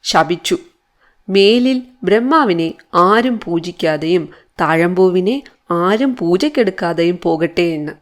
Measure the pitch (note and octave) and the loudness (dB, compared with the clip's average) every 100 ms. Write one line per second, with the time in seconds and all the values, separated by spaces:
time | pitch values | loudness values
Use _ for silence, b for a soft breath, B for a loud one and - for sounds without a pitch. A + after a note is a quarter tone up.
0 | - E3+ D#3 F3 - - - _ _ _ | 0 0 0 -2 -4 -6 -6 _ _ _
1 | _ _ - G3 G3 A#3+ B3 B3+ B3 _ | _ _ -2 4 4 4 0 -2 -6 _
2 | F3+ G#3 B3 D#4+ B3+ E3+ E3 - _ F3 | 0 0 2 0 0 -2 -4 -8 _ 2
3 | F3+ G#3+ B3+ A3+ - E3+ E3+ - E3 D3+ | 4 4 0 -4 -4 -6 -6 -4 -2 -2
4 | D#3+ F3+ D#3 B B - D#3 E3 F3 F3+ | 0 -2 -2 B B -4 0 2 0 2
5 | F#3 F3+ F#3 C4+ C#4+ B _ E3+ F3+ G#3+ | 2 2 0 -4 -8 B _ -2 0 2
6 | C4+ B3 E3+ F3+ D4 D4 G#3 F#3+ F3 E3 | 0 -2 0 0 0 0 -2 -2 -4 0
7 | E3+ F3 F3 D#3+ E3+ E3 F3 D#3+ D3+ - | -2 0 -2 0 -2 -2 -2 -2 -8 -12